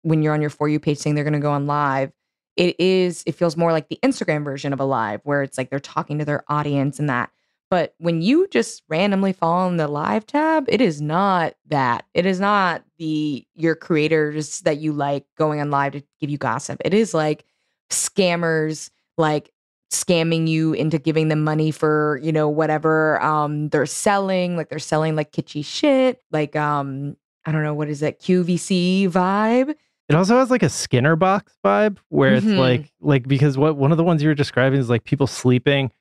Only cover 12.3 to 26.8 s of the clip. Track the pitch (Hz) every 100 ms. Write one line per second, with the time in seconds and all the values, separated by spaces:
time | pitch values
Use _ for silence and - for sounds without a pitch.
12.3 | 185 202 208 185 156 _ _ 160 156 151
13.3 | 135 - - 165 156 - 160 151 160 151
14.3 | 151 147 - - 151 156 147 143 143 -
15.3 | _ 156 151 147 143 139 143 - _ 143
16.3 | 143 131 110 - - - 196 220 165 151
17.3 | 151 _ _ _ _ _ - - - 185
18.3 | 175 170 160 156 156 - _ _ - 160
19.3 | 151 147 _ _ _ _ - - 170 165
20.3 | 165 160 160 160 156 156 156 151 156 156
21.3 | 156 151 156 156 147 156 151 151 143 156
22.3 | 156 151 151 156 151 160 156 156 151 147
23.3 | 151 147 151 151 151 139 - - 202 196
24.3 | 190 180 175 156 156 - 156 160 156 151
25.3 | - - 151 147 - 302 269 262 247 _
26.3 | 156 147 156 151 147